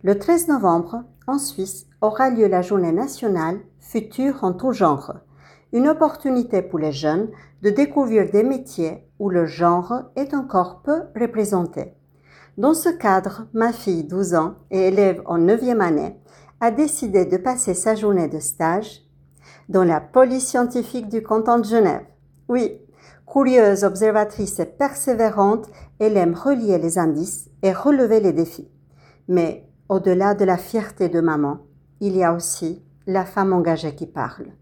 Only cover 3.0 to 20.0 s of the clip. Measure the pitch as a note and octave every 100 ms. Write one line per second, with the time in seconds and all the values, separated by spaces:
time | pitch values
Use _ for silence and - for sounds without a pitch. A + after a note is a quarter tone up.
3 | C#4 - A3+ F3+ D#3+ F#3+ - _ - A3+
4 | A3 - C4+ C4+ F#3 F3+ C4 A#3+ F3 C#3+
5 | - - _ _ - _ _ A#3+ C#4 D#4
6 | D#4 D4+ C#4 B3+ A#3 G3 F3+ E3 D3+ C#3
7 | D3+ E3 A3+ - - _ G3+ G#3 C#4+ D4
8 | B3+ A3 F3 G3+ B3 C4 C4 - D#3+ -
9 | _ _ G3+ F3+ E3 C#3+ E3+ F3 F3+ B3
10 | B3+ - C#4 C#4+ - F#3+ F3+ - - D#4
11 | D#4 G#3+ A3+ A3 G3+ F#3+ E3+ - - _
12 | _ _ _ _ _ - B3+ D#4+ F4 E4+
13 | G#3+ F#3+ F#3+ G3+ A3 A3+ A#3 A#3 G#3 E3+
14 | D#3 F3+ F#3 E3+ D#3+ - _ F#3+ F#3 G3
15 | G3 F3 - E3+ E3+ A#3 B3 A#3 F3+ D3+
16 | D#3 - _ - - _ A#3 A3 D4+ -
17 | A#3 F#3+ F3+ F3+ A3 B3 - F3+ - G#3+
18 | G#3 F#3+ D#3 D#3+ - - D#3+ F3+ G#3+ -
19 | _ _ _ _ - - - F#3+ F3+ D#3